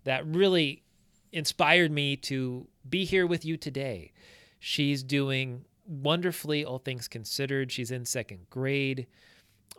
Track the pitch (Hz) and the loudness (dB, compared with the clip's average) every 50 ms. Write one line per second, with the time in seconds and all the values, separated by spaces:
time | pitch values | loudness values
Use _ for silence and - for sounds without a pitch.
0 | - 131 131 131 156 156 160 180 196 190 185 170 151 139 139 - _ _ _ _ | -4 -2 -2 -2 -2 0 2 4 6 6 6 6 4 2 0 -6 _ _ _ _
1 | _ _ _ _ _ _ - 165 147 - - - 165 147 165 180 170 156 151 147 | _ _ _ _ _ _ -6 -4 -4 -2 0 2 6 6 8 8 6 4 2 0
2 | 143 139 139 - - - 135 131 131 127 123 127 - - _ _ - 131 147 185 | 0 0 -2 -2 -4 -4 -2 -2 -2 -2 -4 -6 -10 -14 _ _ -8 -2 -2 -2
3 | 190 175 190 190 180 170 175 165 156 156 165 160 - 147 135 135 139 131 107 87 | 0 2 2 2 4 4 2 0 0 -2 -4 -4 -4 -6 -4 -4 -4 -4 -6 -8
4 | 76 - _ _ - - - - - _ _ _ - - - - 143 143 143 135 | -10 -14 _ _ -20 -20 -20 -20 -20 _ _ _ -6 -4 0 2 2 2 2 0
5 | 131 127 143 143 139 135 135 131 131 127 123 127 - _ _ _ _ 208 156 135 | 0 0 0 0 2 2 0 -2 -2 -4 -6 -10 -14 _ _ _ _ -12 -8 -2
6 | 135 147 165 175 175 180 170 - - 151 151 147 151 131 127 131 - 135 127 123 | 0 2 2 2 2 -2 -2 -4 -4 -2 -2 -2 -2 -4 -6 -8 -6 -6 -8 -8
7 | 117 - - 117 107 - - - 139 135 139 135 135 123 - - 120 113 127 123 | -8 -10 -12 -12 -10 -6 -4 -4 -2 -2 -2 -2 -2 -4 -4 -6 -6 -6 -6 -6
8 | 123 - - 127 107 - 101 90 90 - - 127 131 135 139 139 139 135 135 131 | -6 -4 -4 -4 -6 -8 -12 -18 -16 -10 -6 -4 -2 0 0 0 0 -2 -2 -4
9 | 123 - _ _ _ - _ _ _ _ _ _ _ - - | -8 -12 _ _ _ -20 _ _ _ _ _ _ _ -20 -18